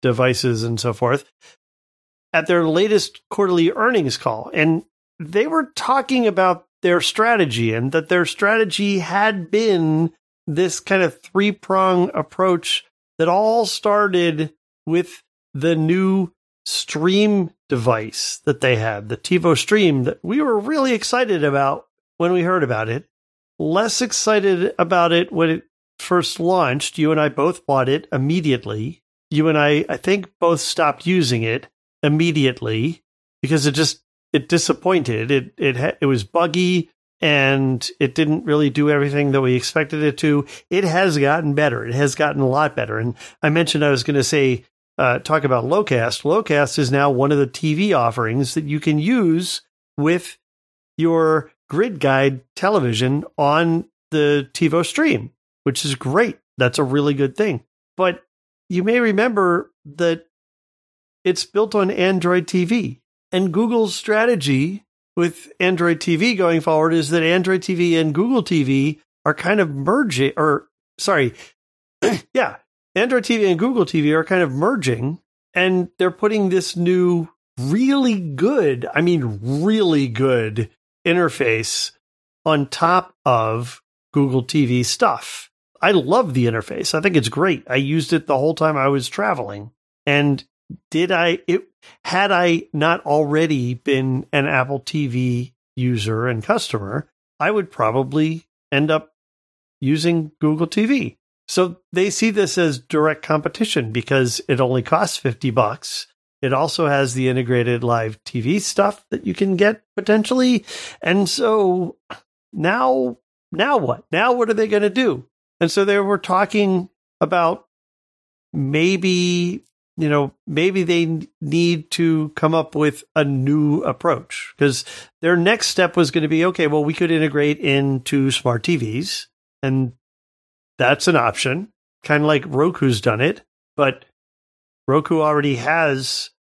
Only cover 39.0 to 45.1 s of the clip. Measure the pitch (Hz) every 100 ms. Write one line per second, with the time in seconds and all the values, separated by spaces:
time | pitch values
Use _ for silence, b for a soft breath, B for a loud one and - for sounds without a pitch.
39 | 143 143 143 135 127 123 - 156 147 151
40 | 151 143 156 143 139 B - 180 190 170
41 | 196 147 139 160 151 143 151 117 113 127
42 | 143 - 151 143 131 135 151 - 110 110
43 | 117 113 B B 156 160 165 151 147 135
44 | 117 143 123 151 135 123 - _ _ -
45 | 131